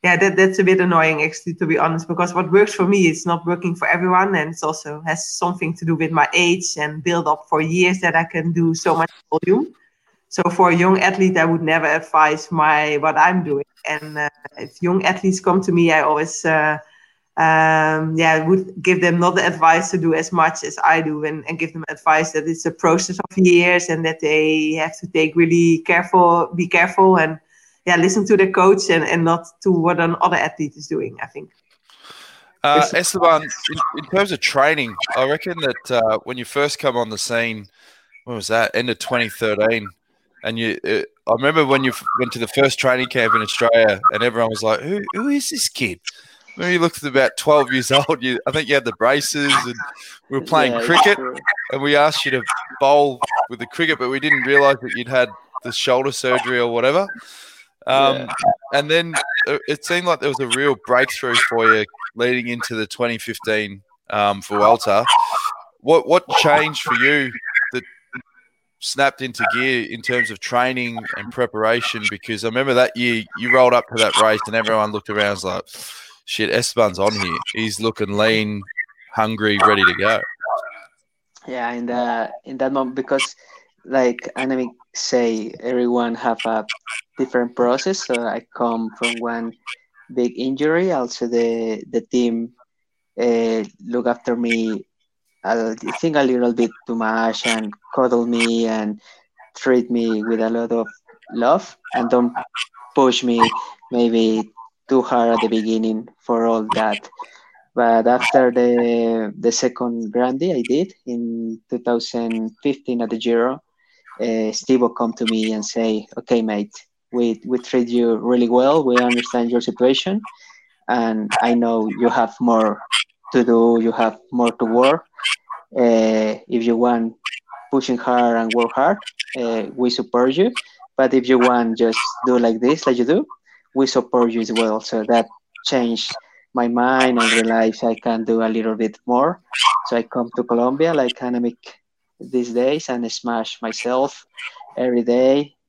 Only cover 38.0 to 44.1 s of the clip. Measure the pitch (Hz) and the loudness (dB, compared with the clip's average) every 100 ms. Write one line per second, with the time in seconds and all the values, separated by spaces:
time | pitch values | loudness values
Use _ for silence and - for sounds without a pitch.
38 | _ - - 120 98 113 113 - 120 113 | _ -20 -14 -10 -2 0 2 0 -4 -6
39 | - 123 113 - 113 104 107 113 104 _ | -4 -2 -2 -4 -4 0 0 0 -4 _
40 | _ _ _ _ - 113 113 95 - 107 | _ _ _ _ -8 -4 -4 -4 -2 -2
41 | - _ - 113 139 160 143 135 131 - | -4 _ -4 0 2 2 2 2 0 -4
42 | - - 127 120 113 - 139 - 131 127 | -6 -4 -6 -6 -6 2 2 2 -2 0
43 | 127 131 113 110 107 - 117 117 110 95 | -2 -2 0 0 -2 -2 2 4 4 4
44 | - | 2